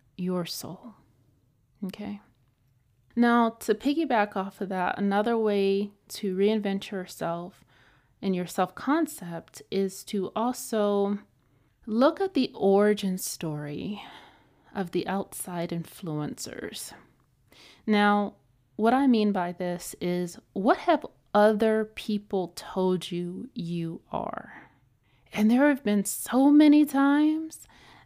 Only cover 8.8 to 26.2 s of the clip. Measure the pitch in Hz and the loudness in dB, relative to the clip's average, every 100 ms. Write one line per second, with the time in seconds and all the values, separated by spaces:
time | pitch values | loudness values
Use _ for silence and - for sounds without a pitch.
8.8 | - 311 311 - 175 165 - - - 190 | 0 0 0 -6 -12 -12 -14 -20 -6 -2
9.8 | 190 - - 208 185 - 240 247 - 220 | -2 -4 -6 -4 -4 -2 -4 -4 -4 -2
10.8 | 208 202 202 202 - _ _ _ _ _ | 0 2 0 -2 -8 _ _ _ _ _
11.8 | - 220 285 330 381 311 254 - 196 196 | -4 2 2 2 -2 0 -2 0 2 4
12.8 | 208 208 196 185 - - 160 147 147 147 | 4 2 -2 -4 -8 -8 -8 -6 -8 -8
13.8 | 185 208 - - - _ _ _ _ - | -8 -10 -14 -20 -20 _ _ _ _ -8
14.8 | 175 180 - 196 - - - 175 170 170 | -4 -4 -4 -6 -6 -10 -8 -6 -4 -6
15.8 | 160 - 170 151 147 - - - - - | -8 -12 -8 -6 -6 -8 -12 -12 -12 -12
16.8 | - - _ _ _ _ _ - - _ | -14 -18 _ _ _ _ _ -20 -20 _
17.8 | - 208 208 208 202 - _ _ _ - | 0 2 4 2 0 -8 _ _ _ 0
18.8 | 220 254 277 226 214 190 175 175 180 175 | 2 4 4 4 2 0 -4 -4 -6 -6
19.8 | - - 180 180 175 - _ 196 208 381 | -10 -6 -4 -2 -4 -8 _ -2 0 2
20.8 | - 320 - _ _ 208 208 214 220 220 | 2 0 -2 _ _ 4 4 4 2 2
21.8 | 214 - - 208 208 196 175 - - 185 | -2 -8 -4 -4 -2 -4 -4 -10 -8 -2
22.8 | 185 180 - 175 175 185 240 - 170 170 | 0 0 -4 -6 -6 -10 -12 -10 -6 -6
23.8 | 165 165 - - - - - - - _ | -6 -8 -8 -8 -6 -10 -14 -20 -20 _
24.8 | _ _ _ _ _ - 214 247 294 269 | _ _ _ _ _ 0 4 6 4 2
25.8 | - 208 - - | 2 0 0 -6